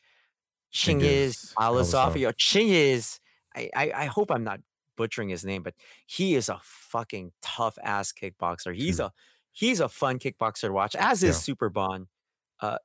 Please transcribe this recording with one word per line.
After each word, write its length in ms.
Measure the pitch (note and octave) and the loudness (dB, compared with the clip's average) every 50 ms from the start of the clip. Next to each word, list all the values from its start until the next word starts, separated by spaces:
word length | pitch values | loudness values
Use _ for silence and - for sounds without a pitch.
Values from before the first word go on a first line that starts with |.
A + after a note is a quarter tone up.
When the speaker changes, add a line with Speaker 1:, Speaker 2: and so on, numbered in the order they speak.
| _ _ _ _ _ _ _ _ _ _ _ _ _ _ - | _ _ _ _ _ _ _ _ _ _ _ _ _ _ -4
Speaker 1:
Chingiz 800 | - - - D#3+ C#3+ C#3 C#3+ C#3 C#3 C#3 C3 A#2+ - - - - | -2 2 2 4 4 4 4 4 4 4 2 0 -4 -8 -6 -2
Speaker 2:
Chingiz 20 | |
Speaker 1:
Alazov. 580 | A2 A2 A2+ A#2+ B2+ B2 - - C3+ C3 C3 - | 0 2 4 4 4 4 4 4 4 4 4 2
Speaker 2:
Alazov. 20 | D#3 | 2
Speaker 1:
Yo, 120 | C3 A#2+ A2+ | 0 0 0
Chingiz, 880 | - - - - G3 A3 A3 F#3+ E3+ D3 C#3 C3 A#2+ A2 - - - _ _ _ _ _ _ - | 2 2 4 4 4 6 6 6 6 6 6 4 2 0 -2 -6 -8 _ _ _ _ _ _ -12
I, 160 | B2+ A#2+ - - | -10 -10 -6 -2
I, 160 | - C#3 D3+ - | -2 -2 -2 -2
I 100 | - D3 | -4 -4
hope 260 | - - - G#3 G3+ D#3+ | -4 -2 0 0 0 0
I'm 100 | A#2+ A2+ | -2 -2
not 180 | A2 G2 G2 - _ _ _ _ _ _ | -4 -8 -10 -12 _ _ _ _ _ _
butchering 320 | - A2+ A2 - - A2 G2 | -4 -4 -4 -4 -4 -6 -4
his 160 | F#2+ E2+ E2+ | -6 -6 -4
name, 180 | F#2+ G2 F#2+ E2+ | -4 -6 -6 -6
but 120 | F2+ F2 _ - - - - _ | -10 -12 _ -18 -20 -20 -20 _
he 280 | - - - F#3 F#3+ E3+ | -10 -4 -2 0 2 2
is 140 | C3 A2 - | 2 0 0
a 100 | G2 - - | -4 -6 -10
fucking 680 | - - - - - - A#2 A#2 - - G2+ F#2 F2 - _ | -16 -20 -20 -12 -8 -6 -6 -6 -6 -8 -12 -12 -12 -14 _
tough-ass 720 | - - - - A#2 A2 G#2+ - - A2 G2+ G2+ G2 - - | -12 -8 -4 -2 -2 -2 -2 -4 -6 -4 -4 -2 -2 -4 -6
kickboxer. 640 | - - G2 F2 - F2+ F2 F2 E2+ - F#2 F2 | -8 -10 -12 -8 -4 -4 -4 -4 -4 -6 -8 -6
He's 220 | F#2 C3 E3+ F#3 | -4 -2 -2 0
Speaker 2:
Dude. 100 | E2 C3 | -2 -2
Speaker 1:
a, 60 | G2 - _ _ _ _ _ _ _ _ | -4 -6 _ _ _ _ _ _ _ _
he's 260 | - G#3 A#3 B3+ F#3+ | -2 0 0 2 2
a 100 | D#3 B2+ | 0 -2
fun 300 | - - - C3+ B2+ B2+ | -2 -2 -2 -2 -2 -2
kickboxer 440 | - C3+ G#2 - A2+ A2 G#2+ - - | -4 -6 -6 -2 -2 -2 -2 -2 -4
to 100 | G#2+ G2 | -2 0
watch, 240 | G2 G2 G#2 - | 0 0 0 0
as 260 | - - A3 C4+ G3+ F3+ | 0 2 2 2 4 4
is 140 | - E2 | 4 4
Speaker 2:
Yeah. 40 | - | 2
Speaker 1:
Super 280 | - - - - - G#2+ | 2 -2 -2 -2 -2 -2
Bon. 400 | F2 G#2 G2 F#2+ F#2+ F#2+ F#2+ F#2+ _ _ _ _ _ _ _ _ _ - | 0 0 -2 -2 -2 -6 -10 -14 _ _ _ _ _ _ _ _ _ -6
Uh, 180 | A2 G#2+ G#2+ - - | -4 -4 -4 -4 -4